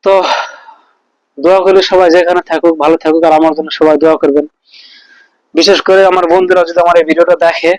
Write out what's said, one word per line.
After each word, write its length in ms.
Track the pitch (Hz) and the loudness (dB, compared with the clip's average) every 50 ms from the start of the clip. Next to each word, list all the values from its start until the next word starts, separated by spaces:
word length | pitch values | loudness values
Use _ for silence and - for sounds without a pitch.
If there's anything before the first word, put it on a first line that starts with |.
| _ | _
তো 80 | 196 190 196 180 - - - - - - - - - - _ _ _ _ _ _ _ _ _ _ _ _ - | 0 0 0 0 -2 -4 -6 -6 -12 -14 -20 -20 -20 -20 _ _ _ _ _ _ _ _ _ _ _ _ -4
দোয়া 220 | - 165 185 190 | 0 0 0 2
করি 200 | 185 190 185 190 185 | 2 2 2 2 0
সবাই 260 | - 190 185 185 175 | 0 0 0 2 2
যেখানে 300 | 160 180 175 170 180 180 - | 2 2 0 0 -2 -4 -4
থাকুক 320 | - 165 160 - 170 165 156 | -4 -6 -2 0 -2 -2 0
ভালো 180 | 143 151 160 | 0 0 0
থাকুক, 260 | 165 - 160 156 165 165 | 0 -2 -2 0 0 2
আর 80 | 165 160 | 2 2
আমার 200 | 156 160 160 151 | 2 2 0 -2
জন্য 140 | 156 156 156 | -4 -8 -10
সবাই 260 | - - 160 156 151 | -4 -2 0 0 2
দোয়া 200 | 147 151 160 160 | 2 2 0 0
করবেন। 300 | 151 - 151 139 147 147 151 _ _ _ _ - - - - - - _ _ _ _ _ _ _ _ _ _ _ | 0 0 -2 -2 -2 -4 -4 _ _ _ _ -20 -20 -20 -20 -20 -20 _ _ _ _ _ _ _ _ _ _ _
বিশেষ 240 | - 170 190 202 175 - | -2 0 0 0 0 0
করে 180 | - 190 190 190 | 0 2 2 2
আমার 180 | 185 180 185 175 | 2 0 0 0
বন্ধুরা 360 | 165 165 185 185 180 185 185 175 | 0 0 0 0 0 0 0 0
যদি 140 | 165 170 175 | 0 0 0
আমার 160 | 170 175 170 | 0 2 2
এই 80 | 170 160 | 2 0
ভিডিওটা 320 | 156 156 160 170 175 180 | 0 0 0 2 0 0
দেখে 360 | 170 170 165 160 - - 165 180 | 0 0 -2 -2 -2 -2 -2 -4